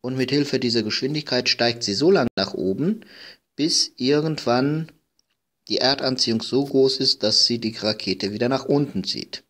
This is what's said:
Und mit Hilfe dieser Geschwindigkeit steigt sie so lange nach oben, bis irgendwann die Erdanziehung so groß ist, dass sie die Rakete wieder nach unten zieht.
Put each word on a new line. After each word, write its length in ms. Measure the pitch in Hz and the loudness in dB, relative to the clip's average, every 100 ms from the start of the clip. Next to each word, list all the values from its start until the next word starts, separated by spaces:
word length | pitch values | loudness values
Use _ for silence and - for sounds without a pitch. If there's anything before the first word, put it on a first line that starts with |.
Und 160 | 123 131 | -6 -4
mit 140 | 127 | 0
Hilfe 280 | 143 139 135 | 0 0 0
dieser 260 | 120 117 | 0 0
Geschwindigkeit 640 | 107 - 131 151 151 123 123 | 0 -2 -2 -4 -2 -2 0
steigt 320 | - 120 120 | 0 0 0
sie 100 | - | -4
so 180 | 98 151 | 2 4
lange 200 | 190 123 - | 4 2 0
nach 160 | 98 | -4
oben, 500 | - 92 98 151 220 - - - - _ - | -2 -2 0 0 -2 -6 -20 -20 -20 _ -4
bis 360 | 143 - - - | -2 0 -2 -2
irgendwann 960 | 123 147 156 151 - 123 139 156 160 _ _ _ _ _ _ _ - | 0 2 2 -2 0 2 2 0 -4 _ _ _ _ _ _ _ -6
die 120 | 107 | 0
Erdanziehung 640 | 127 139 131 127 - 113 | 0 0 -2 -2 0 0
so 240 | - 123 | 0 -2
groß 340 | 139 135 135 131 | 2 4 4 2
ist, 240 | 131 - | -2 0
dass 220 | 107 110 | 0 2
sie 140 | 110 117 | 2 2
die 180 | 113 110 | -4 -4
Rakete 560 | 107 107 - 95 101 | -4 -2 -4 -4 -4
wieder 160 | 104 120 | -2 0
nach 160 | 131 | 0
unten 400 | - 143 143 98 | 2 2 2 -2
zieht. 380 | 92 - - - | -6 -6 -8 -14